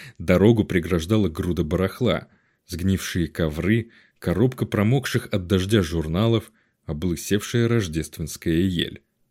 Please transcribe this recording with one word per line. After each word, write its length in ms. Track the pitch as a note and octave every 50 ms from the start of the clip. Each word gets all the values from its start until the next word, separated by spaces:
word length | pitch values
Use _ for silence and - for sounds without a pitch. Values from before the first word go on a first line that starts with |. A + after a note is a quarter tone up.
| - - - -
Дорогу 480 | F2 D#2+ F#2 F2 F#2+ A2 A#2 G#2+ G2
преграждала 640 | - F2 F2+ D#2 E2 F#2 E2+ D#2+ F2 A2 G#2+ G2+ F2+
груда 340 | D#2 - F#2 F2 E2+ E2 E2
барахла, 640 | D2+ F2 E2+ F#2 F#2+ - - B2+ A2 E2+ D#2 - - _ _ _ _ _ _ _ -
сгнившие 640 | - D#2+ F2 F#2+ F#2+ F#2 - - - F#2 E2 D2
ковры, 600 | - - F2 D#2 D2 D#2+ E2 F#2 A2+ A#2 A2 - - - _ _ _ _
коробка 460 | - - E2+ F2+ A#2 C3 C3 - A2+
промокших 640 | G2 - G#2 G2+ G#2+ B2+ C#3 B2 - - A#2+ - -
от 160 | - G2+ F2+ F2
дождя 340 | G2+ F#2 F#2 F#2+ A2+ A2
журналов, 720 | F#2 D#2 E2+ E2 D#2 D#2 D#2+ F2+ A2 A2+ A2+ A2 - - _ _ _ _ _ _ _
облысевшая 840 | - D#2+ D2+ E2+ F#2 E2+ D#2 - - G2 G#2 - - - A#2+ A#2 A2+
рождественская 920 | A#2 A#2 G2+ E2+ D#2 D#2+ D2+ - - - D#2+ D2 - - - E2+ E2 D#2+
ель. 420 | F#2 G2 F2+ E2 D#2 - - - _ _ _ _ _ _